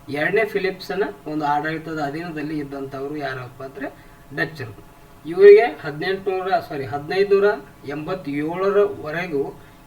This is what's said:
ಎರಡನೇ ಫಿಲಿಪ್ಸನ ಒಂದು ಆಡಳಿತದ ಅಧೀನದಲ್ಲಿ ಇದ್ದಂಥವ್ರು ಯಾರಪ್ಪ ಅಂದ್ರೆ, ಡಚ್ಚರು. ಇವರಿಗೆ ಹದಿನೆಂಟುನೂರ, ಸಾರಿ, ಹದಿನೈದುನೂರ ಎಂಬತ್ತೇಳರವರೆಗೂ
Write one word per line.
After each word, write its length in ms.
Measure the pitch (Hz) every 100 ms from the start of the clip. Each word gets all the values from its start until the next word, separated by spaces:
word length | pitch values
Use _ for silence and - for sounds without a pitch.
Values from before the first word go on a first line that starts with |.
| -
ಎರಡನೇ 360 | 143 165 208
ಫಿಲಿಪ್ಸನ 580 | 214 196 185 180 - 185 - - 151
ಒಂದು 200 | 151 143
ಆಡಳಿತದ 540 | 147 156 160 160 151 143
ಅಧೀನದಲ್ಲಿ 520 | 151 175 151 147 156
ಇದ್ದಂಥವ್ರು 580 | 135 139 135 135 143 151
ಯಾರಪ್ಪ 460 | 139 131 123 -
ಅಂದ್ರೆ, 320 | 131 - 269 - - - - 143
ಡಚ್ಚರು. 480 | 165 - 113 104 - - - - 302
ಇವರಿಗೆ 380 | 349 403 415
ಹದಿನೆಂಟುನೂರ, 840 | - 302 156 147 185 190 202 185 185 175 -
ಸಾರಿ, 160 | 147
ಹದಿನೈದುನೂರ 720 | 127 143 151 185 202 196 202 - - - 135
ಎಂಬತ್ತೇಳರವರೆಗೂ 1700 | 147 156 185 143 143 151 180 196 202 196 165 151 160 180 143 135 - - -